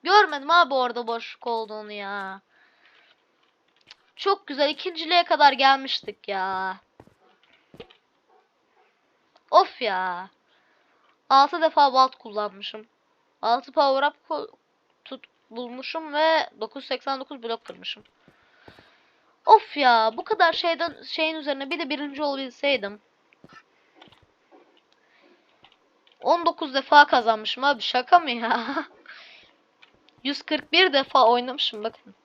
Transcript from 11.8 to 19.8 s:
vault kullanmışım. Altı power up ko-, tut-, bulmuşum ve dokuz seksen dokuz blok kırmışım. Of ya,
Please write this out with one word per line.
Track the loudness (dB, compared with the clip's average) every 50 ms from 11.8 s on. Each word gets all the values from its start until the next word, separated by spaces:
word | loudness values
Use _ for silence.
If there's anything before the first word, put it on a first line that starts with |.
| 4 4 6
vault | 4 4 4 2
kullanmışım. | _ _ -10 -8 -8 -8 -8 -10 -12 -16 -14 -14 -16 -20 _ _ _ _ _ _ _ _ _ _ _
Altı | -2 0 0 0 -2 -4
power | _ 2 2 2 2 2 0
up | 0 -2 _ _ _
ko-, | -8 -8 -8 -12 -16 _ _ _ _ _ _ _ _ _ _
tut-, | -18 -18 -18 -18 _ _ _ _ _
bulmuşum | -14 -12 -12 -12 -14 -14 -12 -10 -10 -10 -10 -6 -2
ve | 0 2 2 2 0 -2 -4 _ -12
dokuz | -12 -12 _ -16 -8
seksen | -8 -10 -8 -6 -8 -8 -8
dokuz | -10 _ -16 -14 -8
blok | -10 -10 -10 _
kırmışım. | -18 -20 -14 -14 -14 -14 -14 _ _ _ _ _ _ _ _ _ _ _ _ _ -20 -20 -20 _ _ _ _ _ _ _ _ _ _ _ _ _
Of | 6 6 6 6 -2 -4
ya, | 2